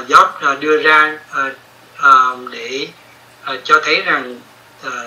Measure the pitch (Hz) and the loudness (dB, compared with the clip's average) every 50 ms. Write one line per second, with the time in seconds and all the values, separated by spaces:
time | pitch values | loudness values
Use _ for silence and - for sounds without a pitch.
0 | 120 127 147 165 185 - - - 165 143 139 139 147 151 156 151 143 156 156 151 | -2 2 4 4 4 4 0 -2 -4 -2 -2 -2 0 0 0 2 2 4 4 4
1 | 151 151 156 156 - - - 139 135 135 131 - - - _ - - - - - | 2 2 -2 -8 -14 -10 -6 -6 -6 -6 -8 -12 -20 -20 _ -20 -20 -20 -10 0
2 | - 139 135 131 131 131 123 123 127 123 120 117 113 120 131 135 151 165 170 - | 4 6 6 6 6 2 -2 -6 -10 -14 -12 -12 -12 -10 -8 -8 -8 -10 -12 -20
3 | - - - - - - - _ - - 131 127 - - 151 151 147 151 160 175 | -20 -20 -20 -20 -20 -20 -20 _ -12 -10 -10 -10 0 2 2 2 2 0 -2 -2
4 | - 180 156 143 127 123 123 120 - - - - _ _ _ _ 131 131 127 120 | -2 -2 -4 -4 -4 -8 -14 -16 -18 -20 -20 -20 _ _ _ _ -14 -14 -12 -12
5 | 117 | -14